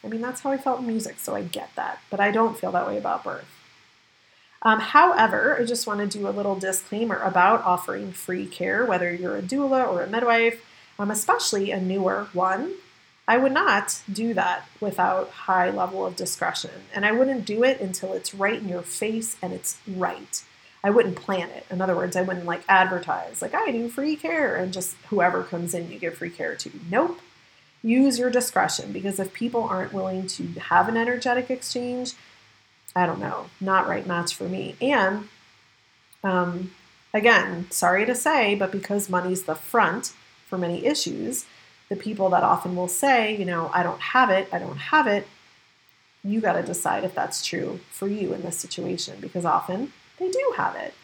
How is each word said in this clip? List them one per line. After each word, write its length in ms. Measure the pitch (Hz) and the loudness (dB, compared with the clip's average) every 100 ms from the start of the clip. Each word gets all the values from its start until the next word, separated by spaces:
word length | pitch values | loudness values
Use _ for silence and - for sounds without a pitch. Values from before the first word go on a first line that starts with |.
I 40 | 214 | -6
mean, 140 | 226 | -6
that's 200 | 240 254 | -6 -4
how 100 | 277 | -2
I 60 | 269 | 0
felt 220 | 269 254 | 0 -2
in 80 | 247 | -2
music, 320 | 220 220 - | -4 -4 -8
so 160 | - 101 | -6 -4
I 80 | |
get 260 | 175 - - - | -4 -8 -8 -8
that. 240 | 180 - - | -8 -8 -8
But 100 | 196 | 0
I 120 | 202 | 2
don't 260 | 220 226 - | 4 2 0
feel 140 | 180 | -2
that 160 | 175 - | -2 -2
way 100 | - | -4
about 260 | 202 - | -2 -4
birth. 220 | - - - - - _ _ _ _ _ _ _ _ _ | -6 -10 -14 -20 -20 _ _ _ _ _ _ _ _ _
Um, 160 | 226 220 | 2 2
however, 800 | - 294 359 - 220 208 240 285 | 6 8 8 6 4 4 2 2
I 60 | 233 | 0
just 200 | 233 - | -2 -2
want 140 | 208 | -2
to 80 | 208 | -2
do 200 | 208 196 | -2 -4
a 40 | |
little 240 | 202 202 190 | -2 -2 -2
disclaimer 680 | 190 190 - 202 233 196 | -2 -4 -4 -4 -2 0
about 420 | 190 180 185 226 | 2 6 6 6
offering 500 | 190 180 - 196 202 | 4 2 0 -6 -8
free 340 | 180 - 180 196 | -10 -6 -4 -6
care, 360 | - 185 196 | -4 -2 0
whether 300 | 240 180 175 | 2 2 0
you're 240 | 175 180 202 | -2 -4 -4
a 60 | |
doula 440 | 185 269 277 262 233 | -4 -2 2 2 2
or 140 | 180 | 0
a 60 | 190 | -2
midwife, 560 | 226 240 226 226 233 - - - - | 0 4 4 4 0 -16 -20 -20 -4
um, 140 | 202 | -2
especially 580 | 214 - 466 - 202 196 | 0 2 2 2 0 0
a 100 | 196 | -2
newer 500 | 185 196 190 196 208 | 0 0 2 0 -2
one. 400 | 175 185 196 320 381 - _ _ _ - | 0 0 0 -4 -8 -16 _ _ _ 2
I 80 | 240 | 4
would 140 | 262 | 6
not 500 | 277 403 208 208 - - | 4 4 2 0 -6 -6
do 240 | 202 226 190 | -4 0 0
that 340 | 180 180 - - | 0 -2 -8 -6
without 500 | 208 202 180 185 - | -4 2 2 2 -2
high 380 | - - 185 180 | -8 0 2 4
level 360 | 196 185 190 190 | 2 -2 -2 -4
of 100 | 180 | -4
discretion. 560 | 180 - 175 - - 185 - | -6 -2 -2 -2 -8 -12 -8
And 120 | 202 208 | 0 2
I 60 | |
wouldn't 320 | 226 262 262 | 4 2 2
do 180 | 202 214 | -2 2
it 200 | 254 262 | 2 2
until 320 | 196 180 190 | -4 -6 -6
it's 200 | 190 - | -6 -8
right 240 | 196 196 226 | -2 0 0
in 120 | 196 | -4
your 120 | 180 | -6
face 540 | 170 - 214 226 226 - | -6 -6 -4 -2 -6 -8
and 100 | 185 | -8
it's 260 | 180 - - - | -6 -8 -10 -10
right. 560 | 185 180 180 - - - - - _ | -2 -2 -4 -10 -12 -12 -20 -20 _
I 100 | 202 | 4
wouldn't 260 | 226 196 - | 4 4 -2
plan 320 | - 185 170 | -4 -4 -4
it. 160 | - - | -12 -8
In 120 | 185 | -4
other 120 | 190 | 0
words, 220 | 175 185 185 | 0 0 0
I 60 | |
wouldn't, 240 | 185 180 175 | 0 -2 -4
like, 160 | 175 - | -4 6
advertise, 720 | 190 185 180 170 175 165 226 | 6 6 0 -2 -4 -4 -8
like, 120 | - | -4
"I 180 | 330 440 | -2 -2
do 180 | 233 233 | -2 -4
free 260 | 233 294 302 | -4 -4 -4
care," 400 | 320 330 269 - | -2 0 0 0
and 160 | 185 | -4
just 240 | 185 180 - - | -4 -8 -10 -4
whoever 340 | 202 175 180 | 4 4 2
comes 300 | 180 175 170 | -4 -6 -4
in, 180 | 175 170 | -6 -8
you 80 | 170 | -8
give 180 | 170 - | -8 -6
free 120 | 170 | -12
care 260 | 170 165 147 | -6 -8 -6
to. 160 | - - 170 | -12 -12 -2
Nope. 300 | 208 339 349 - _ _ _ _ _ | 2 2 -2 -16 _ _ _ _ _
Use 340 | 226 247 277 240 | 2 6 6 4
your 120 | 254 | 2
discretion, 640 | 240 247 - 170 - 202 | 2 2 0 0 -2 -6
because 260 | 202 196 190 | -6 -4 -4
if 140 | 190 | -6
people 300 | - 240 240 | -4 -2 -2
aren't 280 | 220 190 190 | -2 -4 -4
willing 340 | 196 190 185 190 | -4 -4 -4 -6
to 200 | - 175 165 | -8 -8 -8
have 260 | - 180 196 | 2 4 4
an 80 | 226 | 2
energetic 560 | 233 247 254 247 254 | 0 0 0 0 -2
exchange, 600 | 254 - 247 247 247 254 - - - _ _ _ _ - 180 | -6 -4 -6 -4 -6 -8 -12 -20 -20 _ _ _ _ -4 0
I 100 | 170 | 0
don't 140 | 185 | 0
know, 300 | 196 190 - - | -6 -6 -10 -6
not 300 | 190 190 - | 2 2 2
right 180 | - 185 | -2 -2
match 280 | 170 170 - | -4 -4 -6
for 100 | 190 | -6
me. 320 | 190 190 - | -6 -8 -2
And, 480 | 254 269 190 208 214 _ _ _ _ _ _ _ _ _ | 2 4 4 0 -8 _ _ _ _ _ _ _ _ _
um, 480 | 196 185 175 175 185 - _ _ _ | 0 2 0 -4 -8 -12 _ _ _
again, 560 | 214 226 208 196 175 185 | 4 6 6 4 -6 -6
sorry 340 | - 175 185 220 | 0 2 4 2
to 100 | 240 | 0
say, 400 | 302 302 208 202 | 2 4 2 2
but 160 | 190 | 0
because 380 | 196 - 202 196 | -2 -2 -2 0
money's 340 | 180 185 185 | -2 0 -4
the 120 | - 160 | -4 -6
front 580 | - 233 180 175 - - - _ _ | 0 4 4 2 -6 -12 -20 _ _
for 120 | 185 | -4
many 280 | 175 175 262 | -2 0 0
issues, 600 | 302 - - 226 262 - - - _ _ | 0 -2 -4 -6 -6 -10 -20 -20 _ _
the 60 | 196 | -6
people 340 | 214 208 190 | -6 0 4
that 140 | 180 | 4
often 320 | 175 175 180 180 | 4 2 0 -4
will 140 | 180 | -2
say, 440 | - 277 247 214 | 0 4 4 2
you 120 | 214 180 | -2 -2
know, 260 | 170 165 | -2 0
"I 80 | 180 | 0
don't 200 | 175 - | 0 -2
have 280 | - 254 254 | 0 4 6
it, 200 | 190 190 | 4 2
I 80 | 180 | -6
don't 180 | - 143 | -6 -8
have 300 | - 311 262 | 2 2 4
it," 180 | 202 196 - _ _ _ _ _ _ _ _ | 0 -2 -20 _ _ _ _ _ _ _ _
you 200 | 196 220 | -2 0
gotta 200 | 214 170 | 2 0
decide 440 | 175 180 - 196 185 | -2 -2 0 0 -2
if 100 | - | -4
that's 300 | 170 - - | -4 -4 -6
true 340 | - 180 190 - | -4 -6 -8 -14
for 200 | - 196 | -8 -4
you 240 | 208 185 | -2 -4
in 80 | - | -4
this 160 | 170 - | -6 -8
situation, 640 | 180 - 180 170 - 196 | -8 -8 -6 -6 -8 -10
because 240 | - 185 170 | -8 -4 0
often 480 | - - 185 285 - _ - | 0 0 -6 -6 -12 _ -6
they 120 | 370 | -4
do 240 | 453 554 - | 0 -2 0
have 180 | 180 - | -4 -4
it. 180 | - - | -10 -12